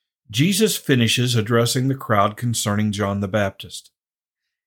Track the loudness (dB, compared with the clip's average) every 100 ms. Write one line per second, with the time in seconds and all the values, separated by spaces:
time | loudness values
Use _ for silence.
0 | _ _ _ 0 0 2 2 0 0 2
1 | 4 2 0 0 2 2 2 0 -2 -4
2 | 0 2 2 0 -4 -2 -2 0 0 0
3 | -2 -2 -2 0 -2 -4 -16 -18 -20 _
4 | _ _ _ _ _ _